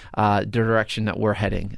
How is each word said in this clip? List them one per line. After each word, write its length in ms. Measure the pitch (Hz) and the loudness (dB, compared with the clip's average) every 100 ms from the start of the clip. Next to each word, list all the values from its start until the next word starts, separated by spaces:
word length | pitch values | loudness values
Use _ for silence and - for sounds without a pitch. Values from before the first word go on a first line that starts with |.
| - - | -8 0
uh, 240 | 107 101 | 2 2
the 60 | 104 | 0
direction 580 | 113 113 113 107 - 107 | 0 2 2 0 -2 -4
that 140 | - | 0
we're 140 | 107 | 0
heading 440 | 95 98 95 101 | 0 0 -2 -6